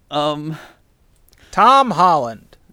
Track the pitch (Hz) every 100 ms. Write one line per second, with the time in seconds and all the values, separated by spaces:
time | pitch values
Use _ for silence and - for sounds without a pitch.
0 | _ 147 151 151 151 156 - _ _ _
1 | _ _ _ _ _ - 214 269 262 160
2 | 180 160 120 107 _ _ _